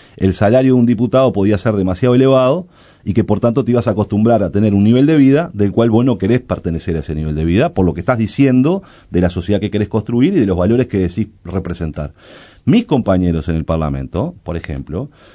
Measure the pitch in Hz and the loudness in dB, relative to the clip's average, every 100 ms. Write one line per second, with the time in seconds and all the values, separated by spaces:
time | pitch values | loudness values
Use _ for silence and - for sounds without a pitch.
0 | - - 95 90 104 120 131 127 120 110 | -20 -2 -2 2 2 4 4 4 4 2
1 | 120 127 131 98 98 104 117 104 92 90 | 0 2 0 0 0 0 -2 -2 -2 0
2 | 123 123 131 135 127 160 180 _ - _ | 2 4 4 4 2 0 -6 _ -20 _
3 | - 92 87 101 120 117 123 120 117 98 | -4 -2 0 0 0 0 0 0 0 -2
4 | 101 104 110 113 95 98 107 101 104 123 | -2 0 2 2 0 0 2 2 4 4
5 | 143 160 135 139 170 104 101 104 117 110 | 4 4 4 2 0 -2 -2 2 2 2
6 | 127 104 95 123 - 85 87 80 - 82 | 2 0 0 -2 -2 -6 -4 -6 -4 -6
7 | 76 76 78 76 82 90 165 - 90 76 | -6 -6 -4 -2 0 0 0 0 -2 -2
8 | 87 123 107 - 139 127 139 190 - - | -4 -2 -2 0 2 4 2 -2 -8 -20
9 | - 87 90 90 85 101 101 104 104 113 | -6 0 0 -2 -4 -2 -2 -4 -2 -4
10 | 101 120 147 196 101 87 90 120 123 101 | -2 0 2 2 0 0 0 0 0 -2
11 | 90 107 110 _ 87 92 87 82 82 73 | -2 -4 -8 _ -10 -8 -6 -8 -8 -8
12 | 73 - - - - - - 202 233 143 | -12 -12 -20 -20 -20 -10 0 0 2 -2
13 | 101 92 90 80 78 80 78 80 78 69 | 2 0 2 -2 -2 -4 -2 -4 -2 -6
14 | 65 80 151 175 - 82 - 71 69 82 | -6 -6 -6 -8 -10 -10 -8 -10 -8 -10
15 | 143 _ - | -10 _ -20